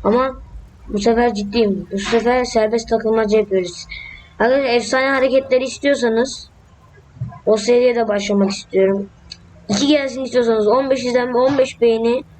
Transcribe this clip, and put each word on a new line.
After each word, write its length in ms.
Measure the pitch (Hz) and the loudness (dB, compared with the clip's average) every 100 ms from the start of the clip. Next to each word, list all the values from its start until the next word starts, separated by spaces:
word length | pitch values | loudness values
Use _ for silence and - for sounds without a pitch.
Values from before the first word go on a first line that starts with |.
Ama 320 | - 233 262 254 - - - - - | 0 0 0 -6 -16 -18 -20 -20 -8
bu 100 | 208 | -2
sefer 360 | 220 226 240 | 0 2 0
ciddiyim. 540 | 208 202 240 214 180 170 | 0 -4 0 0 -2 -6
Bu 60 | 196 | -8
sefer 460 | 196 226 220 254 | -2 0 0 0
serbest 440 | 240 226 214 233 226 | 0 0 0 -2 -2
takılmaca 500 | 226 220 220 214 214 | -2 0 0 2 0
yapıyoruz. 480 | 202 190 175 - - - - - - - | 2 -2 -2 -10 -16 -16 -16 -20 -20 -2
Arkadaşlar 360 | 233 269 269 | 2 2 2
efsane 320 | 240 208 262 269 | 0 0 0 0
hareketleri 580 | 269 262 262 269 254 | 2 2 2 2 0
istiyorsanız 880 | 262 - 285 277 233 226 269 - - _ _ - - - _ - - - - | 0 -2 0 2 2 0 -2 -4 -18 _ _ -20 -20 -20 _ -14 -14 -6 0
o 100 | 214 | 0
seriye 380 | 202 240 247 | 2 4 4
de 140 | 233 220 | 2 0
başlamak 420 | 202 202 202 196 | -2 0 2 2
istiyorum. 580 | 196 - 190 190 196 202 - - - - - - | -2 -2 2 2 0 -6 -14 -20 -20 -20 -20 -6
İki 180 | 202 277 | -2 2
gelsin 380 | 302 277 247 | 2 0 -6
istiyorsanız 420 | 254 233 233 220 208 | -2 0 2 2 2
on 240 | 247 269 | 2 0
beş 140 | 262 | -4
izlenme, 340 | 247 247 247 247 | -2 -2 0 0
on 200 | 262 277 | 2 2
beş 220 | 262 - | 0 2
beğeni. 440 | 233 226 226 247 - | 2 2 0 -2 -6